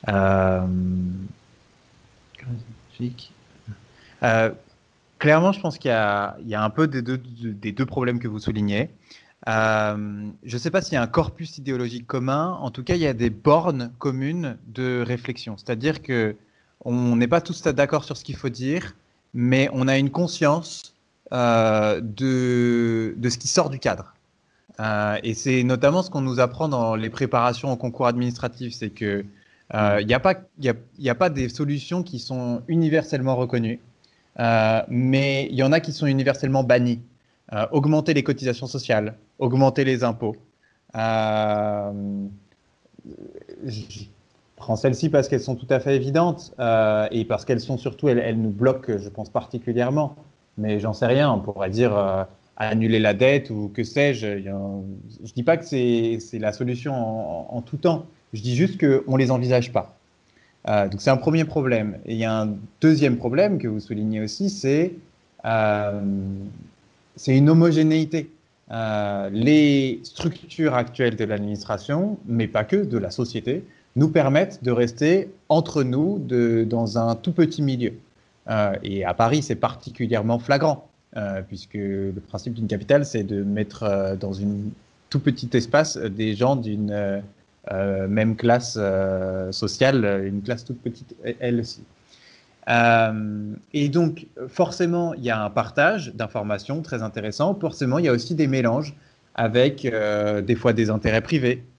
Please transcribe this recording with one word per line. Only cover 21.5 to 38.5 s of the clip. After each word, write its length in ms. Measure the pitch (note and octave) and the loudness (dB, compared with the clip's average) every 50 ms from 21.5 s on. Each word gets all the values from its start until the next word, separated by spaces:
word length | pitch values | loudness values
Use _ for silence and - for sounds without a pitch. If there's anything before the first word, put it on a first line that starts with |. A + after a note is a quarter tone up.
| A#2 A2+ A2 A2 G#2+ G#2+ G#2+ G#2+ G#2 D#2+ A#2+ | 6 6 6 4 4 4 4 2 2 0 -2
de, 1120 | A2+ G#2 G2+ C3+ C3 C3 B2+ B2+ B2 B2 B2 A#2+ A#2+ A#2+ A#2+ A#2 A#2 A2+ A2+ A2+ A2 - | -6 -6 -2 -2 0 0 2 2 2 2 2 4 4 4 2 2 2 0 0 -2 -4 -6
de 120 | - A#2+ B2 | -2 -2 -2
ce 80 | A#2+ A#2+ | -2 -2
qui 100 | - - | -4 0
sort 220 | - - E3 D3+ | 2 2 2 2
du 80 | C3+ C3 | -2 -2
cadre. 340 | - B2 G2+ - G2 - _ _ _ _ _ _ _ _ _ _ _ _ - - | -2 -2 -2 -2 -6 -16 _ _ _ _ _ _ _ _ _ _ _ _ -12 -6
Euh, 360 | A2 A2 G#2+ G#2 G#2 G#2 G#2 G#2 - | -4 -2 0 0 0 0 -2 -2 -4
et 100 | A#2 A2 | -6 -6
c'est 300 | G#2+ - C#3 B2+ B2+ B2 | -4 -2 0 2 2 4
notamment 400 | B2 B2+ A#2+ C3+ C#3 D3+ F3+ F3+ | 2 2 4 4 4 4 4 0
ce 80 | F#3 | -2
qu'on 100 | - D3 | -4 -4
nous 200 | C3+ C3 B2 B2 | -4 -2 2 2
apprend 280 | B2+ B2 B2 - D#3+ D#3 | 0 0 0 -4 -4 -2
dans 260 | C#3+ B2+ A#2 A2+ A2 | 0 0 0 0 0
les 140 | A2 A2 A2+ | -2 -4 -6
préparations 640 | A2+ - C#3 A2+ - B2 A#2 B2 A#2+ A#2+ - C3+ B2+ | -4 -4 -4 0 2 2 2 2 0 -2 -4 -4 -4
au 40 | |
concours 300 | A#2+ - B2+ A#2+ - B2+ | -4 -4 -8 -4 0 0
administratif, 680 | A#2+ A#2+ B2 B2 B2 A#2+ A#2+ - B2 B2 - B2+ A#2+ A#2 | 0 2 2 -2 -2 -4 -4 -6 -8 -6 -8 -12 -12 -10
c'est 160 | - A2+ G#2 | -8 -10 -10
que, 340 | G#2 - A2 G#2 G2+ G2+ G2+ G2+ - _ _ _ _ _ _ _ - | -8 -4 -4 -2 -2 -2 -4 -8 -16 _ _ _ _ _ _ _ -2
euh, 260 | G#2+ G#2+ G#2 G2+ G#2 G#2 | 2 2 4 4 2 2
il 80 | G#2+ | 2
y 40 | A#2+ | 2
a 60 | - | 2
pas, 140 | - F#3+ F#3 F#3 - _ _ - | 4 2 0 0 -4 _ _ -4
il 60 | C#3+ | -2
y 20 | B2+ | -2
a, 60 | A2+ A#2 - _ _ - | -2 -2 -6 _ _ -6
il 60 | C#3+ | -2
y 40 | B2+ | -2
a 60 | A#2+ | 0
pas 160 | A#2+ F#3 F3+ | 2 2 0
des 180 | D3+ C3+ B2+ A#2+ | 0 -2 -4 -4
solutions 540 | A#2+ - D3+ C#3+ C#3+ C#3 C3 - F3 F3+ F3 | -4 -4 -4 -4 -4 -4 -6 -6 -4 -4 -4
qui 160 | F3 - A#2+ | -6 -8 -12
sont 440 | - - C3+ B2+ B2 B2 A#2+ A#2+ A#2+ - | -10 -8 -8 -6 -4 -4 -4 -6 -4 -2
universellement 680 | D#3+ E3 E3 D#3 D3 D#3+ D3+ D#3 - C#3 B2+ C3 C3 | 0 2 2 4 4 2 2 0 -4 -2 0 0 0
reconnues, 440 | B2 B2+ B2 - B2 A#2 A2+ A#2+ - - - _ _ _ _ _ _ _ _ _ - | 0 0 0 0 0 0 0 -2 -6 -10 -20 _ _ _ _ _ _ _ _ _ -2
euh, 420 | A#2 A#2 A#2 A2+ A2 A2 A2+ A2+ - - | 0 2 4 4 4 4 4 2 0 0
mais 600 | B2 A#2+ C3 C3 C3+ C3+ C#3 C#3 C#3 C3+ C#3 - | -2 0 2 2 2 2 2 2 0 0 -2 -2
il 60 | - | 0
y 60 | B2 C3 | 2 2
en 100 | C3+ D3+ | 4 4
a 80 | E3 | 2
qui 120 | D#3+ - C#3+ | 0 -2 -6
sont 140 | - D#3 | -2 0
universellement 580 | C#3+ C3+ C3+ C3+ C#3 C#3 C#3 - C3+ C3+ C3+ C3 | 0 2 2 2 2 0 0 0 0 0 0 4
bannies. 360 | A#2+ B2 B2+ B2 B2 A#2+ A#2+ A#2+ - _ _ _ _ _ _ _ - - | 4 4 4 4 2 -2 -4 -6 -18 _ _ _ _ _ _ _ -10 -4
Euh, 140 | G#2 A2 A2+ - | -4 -4 0 0
augmenter 420 | D3+ C3+ D3 D#3 D3+ D3+ D#3+ D#3+ | 2 2 4 2 2 2 2 0
les 80 | C#3+ B2 | 0 2
cotisations 440 | D3+ C#3+ - C3 B2+ | 0 -2 -2 -2 -4